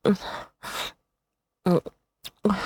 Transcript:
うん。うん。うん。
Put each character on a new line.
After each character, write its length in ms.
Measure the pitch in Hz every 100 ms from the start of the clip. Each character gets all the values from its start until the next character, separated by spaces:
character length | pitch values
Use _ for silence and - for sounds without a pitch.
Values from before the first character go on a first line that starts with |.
う 80 | -
ん。 60 | 196 - - - _ - - - - _ _ _ _ _ _ 180
う 60 |
ん。 20 |
う 760 | 175 - _ _ _ - _ -
ん。 40 | 95